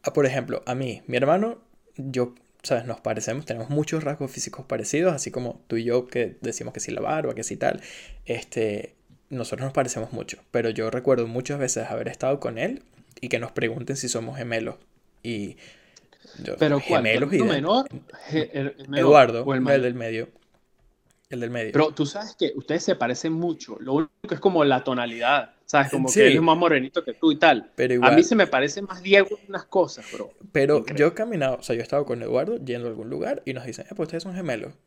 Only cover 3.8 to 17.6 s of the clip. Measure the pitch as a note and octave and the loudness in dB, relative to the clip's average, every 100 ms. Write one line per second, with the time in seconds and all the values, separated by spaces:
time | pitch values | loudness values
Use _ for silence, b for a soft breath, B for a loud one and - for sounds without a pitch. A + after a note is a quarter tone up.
3.8 | D3+ D#3+ D3+ D3 C3+ - - - - A#2 | -2 -4 -4 -6 -8 -8 -10 -12 -8 -6
4.8 | G#2+ C#3+ F3+ C#3+ - A2+ A#2+ - _ A#2 | -2 0 0 0 -6 -6 -8 -10 _ -2
5.8 | A#2 B2 B2 B2 A#2 - - - A#2 C#3 | 0 0 0 -4 -4 -6 -10 -8 -10 -10
6.8 | - - - D#3 D3+ A2+ A#2 - - - | -8 -6 -4 -2 -4 -6 -8 -2 -2 -2
7.8 | B B B B - A#2 - - A2 G#2 | B B B B -8 -8 -6 -4 -2 -4
8.8 | - _ _ _ _ C3 A#2 - C3+ C#3 | -10 _ _ _ _ -10 -8 -6 -4 -2
9.8 | B2+ - A2 A2 - - _ B2 A2+ A2 | -2 -4 -8 -10 -12 -14 _ -2 -2 -2
10.8 | A2+ A#2+ B2 B2 A#2 A#2 B2 C#3+ B2+ - | -4 -2 2 2 2 -4 -6 -4 -2 -4
11.8 | A2 A2+ B2 - C3 C#3+ A#2+ A2+ E3+ C#4 | -4 -6 -8 -4 -2 -2 -4 -4 -6 -6
12.8 | _ _ _ - B2 A#2 A#2 - A#2 A#2 | _ _ _ -14 -6 -4 -4 -4 -4 -4
13.8 | A#2+ C#3 B2+ A#2 A2+ C#3 A#2+ A2+ A2+ A2 | -8 -6 -4 -6 -6 -10 -6 -4 -6 -10
14.8 | _ _ _ _ A#2 A2 G2 - b b | _ _ _ _ -8 -8 -8 -12 b b
15.8 | b b b _ - - - - D#3 C#3+ | b b b _ -20 -14 -10 0 2 2
16.8 | - D#3+ A2+ A2+ C#3+ F#3+ - D3 | 2 2 4 2 2 2 2 2